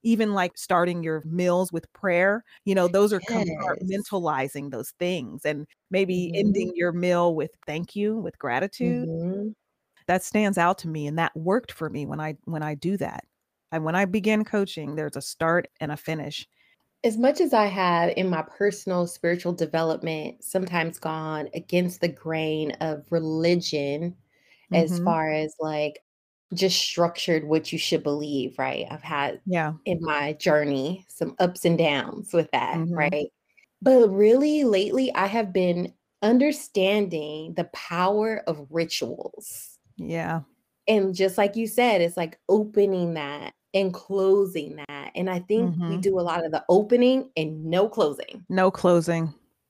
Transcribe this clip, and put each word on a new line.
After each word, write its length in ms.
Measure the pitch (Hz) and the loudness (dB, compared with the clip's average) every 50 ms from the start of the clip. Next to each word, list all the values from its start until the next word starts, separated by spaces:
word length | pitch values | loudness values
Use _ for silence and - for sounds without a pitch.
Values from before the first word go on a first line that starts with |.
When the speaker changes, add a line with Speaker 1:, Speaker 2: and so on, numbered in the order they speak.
| _ | _
Speaker 1:
even, 300 | 226 226 214 220 214 202 | 2 2 4 4 2 2
like, 240 | 196 180 180 - - | 0 0 0 -2 -10
starting 440 | - - 190 175 175 175 175 175 | -2 2 2 2 4 2 0 -2
your 200 | 160 160 160 156 151 | -2 -4 -4 -4 -6
meals 460 | 156 160 180 180 180 175 180 185 180 | -4 -2 0 2 4 4 4 2 0
with 200 | 175 165 - - _ | -2 -6 -8 -8 _
prayer, 500 | - - 196 175 175 185 196 202 233 - _ - - _ | -6 -2 2 2 4 4 4 2 0 -4 _ -20 -8 _
you 80 | 202 190 | 0 2
know, 140 | 190 180 175 | 4 4 4
those 240 | 175 196 208 208 | 6 4 4 4
are 100 | 208 185 175 - | 4 0 -2 -2
Speaker 2:
Yes. 560 | 233 226 202 175 156 151 - 185 165 - - 185 | -2 0 0 0 -2 -4 -2 -4 -4 -4 -4 -4
Speaker 1:
compartmentalizing 800 | 190 196 196 - 208 190 175 160 151 135 135 139 - 143 143 143 | -4 -4 -4 -4 -4 -2 0 0 0 0 -2 -4 -6 -8 -10 -8
those 200 | 131 113 113 - - _ | -8 -8 -10 -10 -6 _
things, 440 | 175 180 185 170 127 104 - 151 - | -2 -2 -2 -4 -6 -8 -12 -6 -4
and 200 | 151 151 147 151 _ _ _ _ _ | -4 -4 -4 -8 _ _ _ _ _
maybe 400 | 185 190 196 185 185 180 180 170 | 0 0 2 2 0 -2 -2 -2
Speaker 2:
Mm-hmm. 40 | 170 | 0
Speaker 1:
ending 380 | 196 202 208 196 196 185 180 175 | 2 2 2 2 2 0 -2 -2
your 160 | 170 175 175 | -2 -2 0
meal 420 | 165 175 180 180 175 175 175 175 165 | 0 0 2 2 2 4 4 2 2
with 180 | 156 143 160 _ _ _ | 2 -2 -4 _ _ _
thank 300 | - 151 160 175 - - | -8 -6 -6 -8 -8 -4
you, 200 | 202 202 208 220 226 | -2 -2 -2 -2 -4
with 200 | 185 170 - _ | -6 -8 -10 _
gratitude. 680 | - 135 120 131 180 202 - - 247 233 - 247 - 165 | -6 -2 -2 -2 -2 -4 -4 -2 -2 0 0 -2 -4 -4
Speaker 2:
Mm-hmm. 460 | 165 165 170 180 190 202 208 220 220 _ _ _ _ _ _ _ _ _ _ | -6 -4 -4 -4 -4 -4 -6 -8 -8 _ _ _ _ _ _ _ _ _ _
Speaker 1:
That 160 | - 175 185 | 0 0 0
stands 360 | - - - 208 214 202 202 180 | -2 0 0 2 2 2 2 2
out 200 | 170 175 190 - | 2 2 2 0
to 100 | - 165 | -4 -6
me, 180 | 156 156 147 | -6 -4 -4
and 120 | 143 151 165 | -4 -2 -2
that 180 | 165 - _ | -2 -2 _
worked 360 | 160 160 175 196 254 233 - | -4 -2 0 0 0 -2 -6
for 160 | - - 165 151 | -10 -8 -8 -8
me 160 | - 151 143 | -6 -6 -6
when 140 | 143 147 151 | -6 -6 -6
I, 160 | 156 156 147 - _ | -6 -8 -8 -10 _
when 180 | - 165 151 | -8 -6 -6
I 120 | 151 151 151 | -4 -6 -6
do 220 | 143 - 170 202 185 | -4 -2 -2 -2 -2
that. 260 | - - - - - _ _ _ _ _ _ _ _ _ | -4 -6 -8 -12 -16 _ _ _ _ _ _ _ _ _
And 120 | - 165 156 | -6 -4 -2
when 120 | 160 170 | 0 0
I 80 | 185 202 | 0 0
begin 380 | 185 185 220 185 214 214 214 214 | 0 0 0 2 2 2 2 0
coaching, 500 | - - 208 196 190 - 165 151 143 147 | 0 0 -2 -2 -2 -4 -10 -8 -8 -6
there's 200 | 156 156 151 - | -6 -6 -6 -8
a 60 | 139 | -8
start 460 | - - - _ 165 165 170 175 - - _ _ | -10 -10 -6 _ 0 2 2 2 0 -2 _ _
and 100 | 160 147 | -8 -8
a 40 | 151 | -8
finish. 520 | 147 - - 160 160 143 147 147 - - _ _ _ _ _ _ _ _ _ _ _ | -8 -6 -6 -6 -6 -6 -8 -10 -12 -14 _ _ _ _ _ _ _ _ _ _ _
Speaker 2:
As 160 | - 233 214 220 | -2 0 0 4
much 220 | 240 269 294 302 | 2 2 4 2
as 120 | 370 277 | 2 2
I 140 | 269 220 208 | 4 4 2
have 460 | 202 185 196 185 180 175 170 170 170 - | 2 0 0 2 2 4 4 2 2 0
in 140 | - 185 185 | 0 0 0
my 120 | 180 156 | 0 -2
personal 640 | 156 - - - 202 202 202 - - 196 185 175 175 | -4 -6 -4 0 0 0 0 -2 -6 -2 0 0 0
spiritual 460 | 170 - - - 170 175 175 - 175 | -2 -4 -4 -2 0 0 0 -2 -4
development 880 | 175 175 165 156 - 160 165 160 160 - - 165 160 156 151 - - _ | -2 -2 -4 -2 0 0 0 0 -2 -2 -4 -6 -6 -6 -8 -10 -12 _
sometimes 560 | - - - 190 185 180 175 170 160 170 165 - | -18 -6 -4 -4 -4 -2 -2 -2 -2 -2 -6 -6
gone 520 | - 160 160 160 156 156 156 151 151 147 - | -8 -6 -6 -4 -6 -6 -6 -6 -6 -6 -8
against 460 | 175 175 - - 180 180 175 175 - | -12 -8 0 0 0 0 0 -2 -2
the 80 | - 175 | -4 -4
grain 640 | 143 - - 160 160 160 160 156 156 156 156 147 - - | -4 -6 -6 -4 -4 -2 -2 -2 -2 -2 -2 -4 -4 -4
of 240 | 160 160 156 147 143 _ | -4 -4 -4 -6 -6 _
religion 1080 | 170 165 160 156 156 160 160 170 180 175 170 - - 147 143 139 143 147 170 175 180 _ _ _ _ _ _ _ _ _ _ _ | -2 -2 -2 -2 -2 0 2 2 2 2 0 -2 -4 -4 -2 -2 -4 -4 -6 -6 -8 _ _ _ _ _ _ _ _ _ _ _
as 260 | 175 175 170 156 180 175 | 2 2 2 2 0 -2
Speaker 1:
Mm-hmm. 20 | |
Speaker 2:
far 300 | 175 180 165 160 156 156 | 0 0 0 0 0 0
as, 240 | 151 156 156 156 - - | 0 -2 -2 -4 -6 -6
like, 400 | 156 156 151 151 151 147 147 - _ _ _ _ _ _ _ _ _ _ 180 | -6 -4 -2 -2 -2 -4 -4 -10 _ _ _ _ _ _ _ _ _ _ -4
just 240 | 175 190 185 175 - | 0 0 0 2 0
structured 640 | - - - 170 170 170 170 - - - 170 160 156 151 | -2 -4 0 0 0 0 0 -4 -2 0 0 0 2 2
what 240 | 156 160 156 - | 0 0 0 -2
you 60 | - 156 | -6 -6
should 240 | - - 175 151 | -2 -2 -2 0
believe, 560 | - 147 143 147 151 151 147 135 127 123 - - | 0 -2 -4 -4 -4 -4 -4 -4 -4 -4 -4 -4
right? 280 | 131 131 - - - - | -4 -4 -4 -6 -8 -8
I've 120 | - 151 | -10 -14
had 400 | - - 160 143 143 135 - - _ | -10 -6 -4 -2 -2 -4 -4 -6 _
Speaker 1:
Yeah. 280 | 196 180 170 156 151 160 156 _ | -4 -2 -2 -2 -2 -6 -8 _
Speaker 2:
in 120 | 208 180 165 | -4 -4 -4
my 300 | 165 160 151 147 143 147 156 | -2 -2 -2 -2 -2 -4 -6
journey 680 | 151 - 180 151 151 147 143 143 135 131 151 180 180 _ _ | -2 2 2 4 4 2 2 -2 -2 -2 -4 -6 -8 _ _
some 280 | - - 170 160 - - | -8 -6 -6 -6 0 0
ups 260 | 185 180 180 - - | 0 0 0 0 2
and 120 | 175 170 165 | 2 4 4
downs 540 | 165 151 143 135 - - - - - - | 4 2 2 0 -2 -4 -8 -12 -12 -2
with 180 | - 170 160 - | 0 0 0 2
that, 320 | - 127 123 - 147 160 160 170 | -2 -2 -2 -2 -2 -2 -2 -2
Speaker 1:
Mm-hmm. 60 | 175 | 0
Speaker 2:
right? 340 | 165 151 147 143 151 147 - _ _ _ _ _ _ _ _ _ _ | 0 0 0 0 -2 -4 -6 _ _ _ _ _ _ _ _ _ _
But 260 | - 254 262 254 233 208 | 4 6 8 8 8 6
really 540 | 190 196 208 214 226 262 285 302 302 302 285 | 6 6 6 8 8 6 6 4 2 4 4
lately, 500 | 240 208 190 202 214 - 262 262 254 - | 4 4 4 2 2 0 0 0 0 0
I 120 | - 185 | 0 0
have 260 | 196 202 233 220 190 | 0 0 -2 -2 0
been 420 | 180 190 185 180 175 175 175 180 _ _ _ _ _ _ | 0 2 2 2 2 0 -2 -6 _ _ _ _ _ _
understanding 1300 | - 214 233 254 269 302 302 294 - - _ 202 185 190 208 214 202 185 170 156 151 151 151 156 160 165 170 | 2 4 6 6 4 4 2 -2 -8 -4 _ 2 2 4 2 2 0 -2 -4 -6 -6 -8 -10 -10 -12 -8 -6
the 100 | 180 170 | -6 -6
power 720 | - - - - - 170 175 180 190 208 208 214 220 220 208 - - | -6 -8 -16 -10 -6 -2 0 2 2 2 2 0 0 -2 -4 -4 -6
of 180 | 160 151 143 139 | -6 -6 -10 -6
rituals. 1080 | 151 165 165 165 - - - 117 - - - - - - - - - - - - - _ _ _ _ | -4 -4 -2 -2 -4 -6 -6 -6 -8 -10 -12 -14 -14 -14 -16 -16 -16 -16 -16 -18 -20 _ _ _ _
Speaker 1:
Yeah. 460 | - 170 - 165 165 165 - 165 165 139 _ _ _ _ _ _ _ _ | -14 -10 -8 -6 -6 -4 -4 -4 -6 -6 _ _ _ _ _ _ _ _
Speaker 2:
And 280 | - 220 208 196 190 185 | 2 4 4 2 0 2
just 240 | 180 190 190 185 - | 2 0 2 4 2
like 180 | 202 202 202 | 0 2 2
you 100 | 226 226 | -2 -4
said, 340 | 214 - - 247 247 214 185 | -2 0 2 4 4 4 4
it's 160 | 170 170 175 | 2 0 0
like 220 | - 170 160 - _ _ - | -4 -6 -6 -6 _ _ 2
opening 640 | 196 214 214 208 214 214 202 196 190 180 175 170 165 | 2 2 2 2 2 2 4 4 2 0 0 -2 -2
that 400 | 156 147 143 147 147 - - _ _ _ _ | -4 -6 -6 -8 -10 -12 -14 _ _ _ _
and 200 | - 190 196 190 180 | -2 0 0 0 -2
closing 840 | - - _ 196 196 190 190 190 202 196 185 175 165 143 156 151 151 143 143 | -6 -10 _ -2 0 4 4 6 4 4 0 -2 -8 -8 -8 -12 -14 -14 -14
that. 240 | 143 143 139 - _ | -14 -14 -14 -10 _
And 160 | - 180 190 | -4 -4 -2
I 100 | 185 180 | -2 -4
think 340 | 180 - 208 220 233 180 165 165 175 | -2 0 2 2 2 2 0 -2 -2
we 100 | 165 170 | -2 -2
Speaker 1:
Mm-hmm. 20 | 175 | 0
Speaker 2:
do 200 | 185 196 190 180 | 0 0 0 2
a 40 | |
lot 220 | 175 175 165 175 165 | 0 0 -2 -2 -2
of 80 | 160 | -2
the 120 | 156 151 - - | -4 -4 2 4
opening 640 | 180 196 208 208 240 240 247 247 262 262 262 - _ | 4 4 6 4 4 6 6 6 4 2 0 -4 _
and 280 | 160 160 156 160 156 156 | -4 -4 -4 -6 -8 -4
no 240 | 160 170 180 202 220 | -2 2 2 2 2
closing. 580 | 214 233 185 151 143 - - - - - - _ | 2 2 0 0 0 -4 -10 -14 -14 -20 -10 _
Speaker 1:
No 220 | 180 190 185 190 | 0 2 2 2
closing. 640 | 185 - - 180 175 170 160 175 170 165 165 160 - _ _ _ _ _ _ | 2 2 4 4 4 6 4 2 0 0 -2 -4 -6 _ _ _ _ _ _